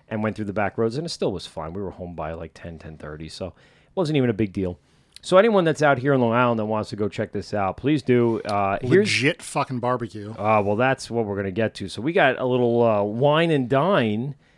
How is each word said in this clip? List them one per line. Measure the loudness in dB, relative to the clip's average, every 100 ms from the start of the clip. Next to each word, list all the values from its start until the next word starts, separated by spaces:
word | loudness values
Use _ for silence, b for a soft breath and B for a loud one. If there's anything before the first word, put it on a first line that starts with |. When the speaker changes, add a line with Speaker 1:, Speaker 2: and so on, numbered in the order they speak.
| _
Speaker 1:
and | -4
went | -2
through | -4 -4
the |
back | -2 -2 0
roads, | -2 -2
and | -8
it |
still | -4 -4
was | -4 -10
fine. | -10 -10
We | -8
were | -10
home | -10 -12
by, | -8 -8
like, | -8 -12
ten, | -14 -16 -14
ten | -16 -16
thirty, | -14 -12 -12
so | -10 -12
it | b b b b
wasn't | -4 0 2
even | 2
a |
big | 2 -2
deal. | -2 -6 -6 b b b -18
So | 4 6
anyone | 6 4
that's | 2 2
out | 2 2
here | 2
in | 2
Long | 4
Island | 4 2 2
that | -2
wants | -4 -4
to | -4
go | -4
check | -4 -6
this | -6 -4
out, | -2 -2 -2
please | 0 0
do. | 4 4 4 0
Uh, | -2 0 0 -2
here's | 2 4 4
Speaker 2:
Legit | 2 0 -2
fucking | -6 -6 -4 -4
barbecue. | -2 -2 -4 -10 -12
Speaker 1:
Uh, | -4 2 4
well, | 4 2
that's | 2 0 -4
what | -4 -2
we're | -2
gonna | -4
get | -2 -2
to. | -2 -10
So | -6
we | -2
got | 2 2 2
a | 0
little, | 2 2 4
uh, | 4 4
wine | 0 2 2 2 2
and | 2 2
dine | 2 2 2 2 0 -4 -10 b